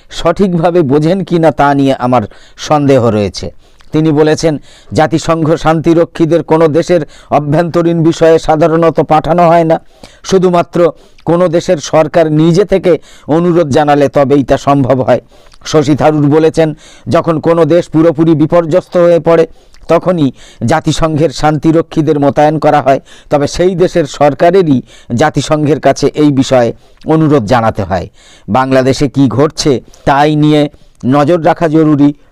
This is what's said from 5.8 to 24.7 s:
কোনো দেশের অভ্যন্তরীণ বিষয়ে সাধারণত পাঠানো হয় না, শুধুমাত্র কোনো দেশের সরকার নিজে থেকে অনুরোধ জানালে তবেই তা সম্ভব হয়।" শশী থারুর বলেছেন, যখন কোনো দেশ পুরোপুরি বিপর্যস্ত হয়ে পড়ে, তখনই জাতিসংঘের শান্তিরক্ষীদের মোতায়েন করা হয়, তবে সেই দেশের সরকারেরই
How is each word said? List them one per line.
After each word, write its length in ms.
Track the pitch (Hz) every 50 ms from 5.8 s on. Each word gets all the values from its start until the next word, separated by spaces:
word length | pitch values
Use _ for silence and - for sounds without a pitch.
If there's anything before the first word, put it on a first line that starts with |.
| 143 170 165 165 170 160 - - 170 151 170 165 147
কোনো 240 | - 156 160 165 156
দেশের 340 | 135 160 165 - 180 170 143 - - - - -
অভ্যন্তরীণ 760 | - 143 147 147 143 156 175 170 139 175 170 170 170 170 156
বিষয়ে 360 | 165 160 - 170 160 165 160
সাধারণত 600 | - - 160 151 170 165 156 165 165 165 156 -
পাঠানো 480 | 151 - 156 151 - 143 170 175 175 165
হয় 160 | 170 170 165
না, 180 | 160 160 - - - - _ - - - - -
শুধুমাত্র 680 | - 190 190 180 185 175 170 170 - - 170 175 156 - - - _ - - -
কোনো 220 | - 165 170 185 175
দেশের 300 | 156 170 - - 185 151
সরকার 540 | - - - 160 160 147 - 175 160 156
নিজে 340 | 151 151 156 170 165 185 208
থেকে 340 | 180 190 185 165 180 160 135 - - - - - -
অনুরোধ 400 | 143 165 170 180 165 175 170 143
জানালে 420 | 123 156 151 147 143 147 143 135
তবেই 340 | - 147 143 131 143 147 131
তা 140 | - 139 135
সম্ভব 440 | - 143 143 143 135 117 135 127
হয়।" 200 | 127 117 127 113 - _ - - - - - - -
শশী 300 | - - 156 143 135 151
থারুর 340 | 120 131 151 156 151 143 143
বলেছেন, 440 | 147 160 160 160 - - 160 156 143 - - - - - - 120
যখন 320 | 117 170 147 160 165 151
কোনো 260 | - 165 165 170 165
দেশ 240 | 143 160 175 165 -
পুরোপুরি 460 | - 156 160 165 147 139 165 165 165
বিপর্যস্ত 640 | 139 156 156 170 175 170 156 147 180 - - - 180
হয়ে 220 | 175 175 170 170
পড়ে, 280 | 151 170 165 165 165 - - - - _ - - - -
তখনই 420 | 160 170 - 170 185 170 147 131 - - - - - - 123
জাতিসংঘের 640 | 120 160 160 - 156 147 - 165 160 156 135 156 151
শান্তিরক্ষীদের 880 | 127 - - 151 156 147 - 165 156 165 156 - - 165 151 143 156 143
মোতায়েন 400 | 139 139 - - 151 151 160 151
করা 220 | 156 151 147 147
হয়, 180 | - 131 139 - - - - - - -
তবে 180 | - 147 143 143
সেই 280 | - - 175 185 196
দেশের 300 | 165 185 175 - 175 156
সরকারেরই 760 | 135 - - 143 147 139 - 170 170 175 196 185 156